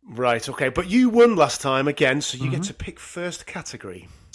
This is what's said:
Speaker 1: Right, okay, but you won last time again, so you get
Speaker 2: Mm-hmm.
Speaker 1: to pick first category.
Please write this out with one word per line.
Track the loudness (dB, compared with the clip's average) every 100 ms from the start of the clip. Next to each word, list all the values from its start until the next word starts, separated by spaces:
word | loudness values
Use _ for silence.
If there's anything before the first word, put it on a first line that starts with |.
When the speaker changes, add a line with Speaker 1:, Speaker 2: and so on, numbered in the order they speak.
Speaker 1:
Right, | -14 -2 0 0 -2
okay, | -4 -4
but | -2 0
you | 2 4
won | 6 6 6
last | 2 2
time | -2 0 0
again, | 2 2 2
so | -2 -6
you | -4
get | -4
Speaker 2:
Mm-hmm. | -6
Speaker 1:
to | -8
pick | -12 -14
first | -16 -10 -10 -10 -12
category. | -14 -12 -14 -14 -16 -18 -20 -20